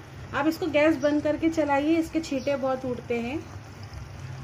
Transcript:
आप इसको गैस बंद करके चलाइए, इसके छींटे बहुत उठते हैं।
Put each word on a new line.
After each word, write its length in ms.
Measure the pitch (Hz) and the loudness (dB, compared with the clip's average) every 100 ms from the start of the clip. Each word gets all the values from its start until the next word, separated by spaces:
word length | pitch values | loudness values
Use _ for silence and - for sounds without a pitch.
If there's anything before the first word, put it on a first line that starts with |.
| - - - | -10 -14 -6
आप 120 | 240 302 | 0 0
इसको 200 | 320 349 | 0 2
गैस 280 | 294 311 285 | 6 6 6
बंद 240 | 294 294 | 4 2
करके 260 | 302 302 320 | 2 2 2
चलाइए, 460 | 320 285 277 294 330 | 2 2 2 4 2
इसके 220 | 320 320 | 2 -2
छींटे 360 | 320 269 262 277 | -2 -2 0 0
बहुत 280 | 262 262 262 | 0 0 -2
उठते 320 | 233 - 240 | -4 -2 -2
हैं। 180 | 233 311 - - - - - - - - - - | -2 -4 -8 -12 -14 -14 -14 -12 -12 -12 -12 -10